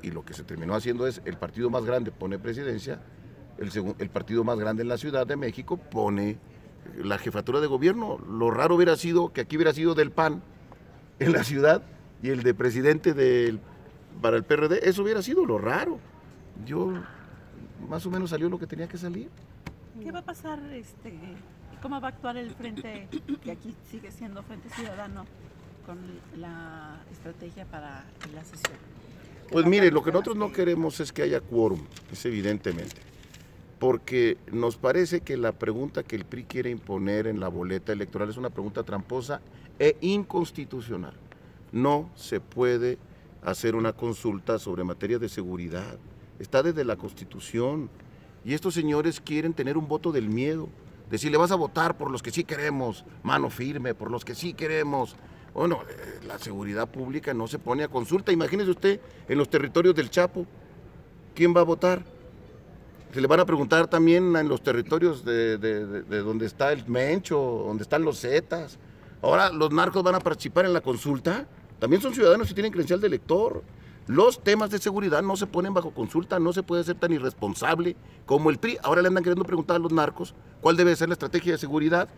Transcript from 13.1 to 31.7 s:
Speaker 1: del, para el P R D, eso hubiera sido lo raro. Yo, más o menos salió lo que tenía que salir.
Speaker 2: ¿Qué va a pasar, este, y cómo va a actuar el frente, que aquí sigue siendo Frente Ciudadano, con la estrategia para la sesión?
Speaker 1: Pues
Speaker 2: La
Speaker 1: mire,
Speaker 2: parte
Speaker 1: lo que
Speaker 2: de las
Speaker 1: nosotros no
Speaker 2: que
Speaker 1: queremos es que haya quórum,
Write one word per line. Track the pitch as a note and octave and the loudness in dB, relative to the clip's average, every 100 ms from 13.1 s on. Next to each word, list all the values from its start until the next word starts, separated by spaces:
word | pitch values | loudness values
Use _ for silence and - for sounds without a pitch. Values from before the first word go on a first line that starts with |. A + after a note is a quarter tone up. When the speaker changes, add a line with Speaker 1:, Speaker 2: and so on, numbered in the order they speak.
Speaker 1:
del, | C#3 C3 B2 A#2+ A2 - - - - - - | 4 4 6 2 -2 -10 -20 -20 -20 -20 -2
para | A2+ A2 | 2 2
el | |
P | - | 2
R | D3 D3+ | 2 4
D, | F#3 | 4
eso | F#3 F#3 | 2 2
hubiera | G3+ A3 | 0 -2
sido | G3+ F4 D#4+ | 0 0 2
lo | G#2+ | 0
raro. | G#2+ F3+ E4+ C#4+ - - - - - - A2 | 0 -2 -2 -6 -12 -20 -20 -20 -20 -16 -8
Yo, | D#3 F#3 F3+ - - - - - - - - - | -4 -4 -4 -10 -18 -20 -20 -20 -20 -20 -16 -10
más | D#3+ F3+ | -8 -4
o | |
menos | F#3 F3+ | -4 -4
salió | D#3 E3+ | -2 -2
lo | F3+ | -4
que | E3 | -8
tenía | D#3 E3+ | -10 -10
que | F3 | -10
salir. | F3 F3+ D4+ - - - - - - A3+ | -10 -10 -12 -18 -20 -20 -18 -18 -20 -16
Speaker 2:
¿Qué | A3 | -12
va | F4 | -10
a | F4+ | -12
pasar, | E4 D#4+ D4+ C#4+ | -12 -10 -10 -12
este, | B3+ G#3+ - A3+ | -16 -16 -18 -18
y | D#3+ F#3 F#3+ - - - - | -16 -16 -18 -20 -20 -20 -14
cómo | C4+ C#4 | -10 -8
va | C4 | -10
a | |
actuar | - B3 A#3+ | -8 -10 -8
el | A#3+ | -12
frente, | - A#3 G#3+ A3+ G#3 F#3+ D#4 - C#4+ | -12 -12 -12 -12 -14 -12 -12 -8 -10
que | - | -10
aquí | - A3 B3+ - | -12 -16 -18 -18
sigue | A3 G3 | -18 -18
siendo | - A3+ G3+ | -16 -14 -14
Frente | G3+ G#3 A#3 | -14 -16 -16
Ciudadano, | - A3+ F#3+ G3+ F#3+ - - - - - - - | -14 -12 -12 -12 -14 -16 -20 -20 -20 -20 -20 -18
con | F3 F3+ F3 - D#3+ | -16 -16 -18 -18 -16
la | E3+ E3 E3 D#3+ D3+ D#3 - | -14 -14 -16 -16 -18 -20 -20
estrategia | - E3 E3+ - G3 F3+ | -18 -16 -16 -16 -16 -16
para | D#3 D3 C3+ C#3 - D#3 | -14 -14 -16 -20 -18 -16
la | D3+ D#3+ | -16 -18
sesión? | E3 - - - - - - - - - | -10 -10 -10 -20 -20 -20 -20 -20 -20 0
Speaker 1:
Pues | E3 E3+ | 2 6
Speaker 2:
La | |
Speaker 1:
mire, | G3+ F3+ | 8 6
Speaker 2:
parte | |
Speaker 1:
lo | D3+ | 6
que | D#3 | 2
Speaker 2:
de | |
las | F3 | 0
Speaker 1:
nosotros | A3 G#3 | 0 -4
no | G#3 | -2
Speaker 2:
que | - | 0
Speaker 1:
queremos | F3 E3 D#3+ - | 0 2 -2 -4
es | D3 | -8
que | - | -2
haya | D3 C#3 | 0 -2
quórum, | F#2 A#2 A2 | 0 2 2